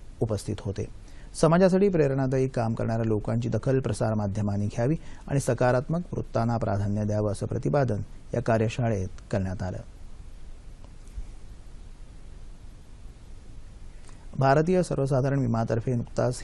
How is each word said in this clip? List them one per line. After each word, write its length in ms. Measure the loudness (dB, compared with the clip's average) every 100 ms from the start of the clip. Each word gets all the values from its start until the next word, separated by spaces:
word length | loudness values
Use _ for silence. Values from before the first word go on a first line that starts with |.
| -14 -4
उपस्थित 340 | -2 0 -2 -4
होते. 480 | -4 -4 -6 -8 -14 -14 -12 2
समाजासाठी 480 | 6 8 8 8 6
प्रेरणादायी 580 | 6 4 4 2 2 2
काम 260 | 2 0
करणाऱ्या 320 | 0 0 2 2
लोकांची 440 | 2 2 0 2
दखल 300 | 0 2 2
प्रसारमाध्यमांनी 840 | 2 0 2 2 0 0 0 2 0
घ्यावी 300 | 2 2 0 -4 -10 -2
आणि 120 | 0
सकारात्मक 600 | 2 4 4 4 2 -2 -2
वृत्तांना 460 | -6 -2 0 2 2
प्राधान्य 460 | 2 2 2 0
द्यावं, 280 | 2 2 0
असं 140 | 0 -2
प्रतिपादन 560 | -2 2 2 2 0 -4 -10 -4
या 80 | -2
कार्यशाळेत 640 | 2 4 2 2 0 0 -2 -6 -4
करण्यात 320 | -2 -2 -2
आलं. 140 | -4 -6 -10 -14 -14 -14 -14 -14 -12 -12 -14 -16 -16 -16 -12 -10 -10 -10 -14 -14 -14 -14 -14 -14 -16 -14 -14 -14 -14 -14 -16 -16 -18 -16 -16 -16 -16 -14 -14 -14 -14 -14 -14 -14 -14 -14 -10 0
भारतीय 440 | 4 4 4 2
सर्वसाधारण 560 | 2 0 2 2 2 2
विमातर्फे 540 | 2 2 2 0 2
नुकताच 480 | -2 -2 0 0 0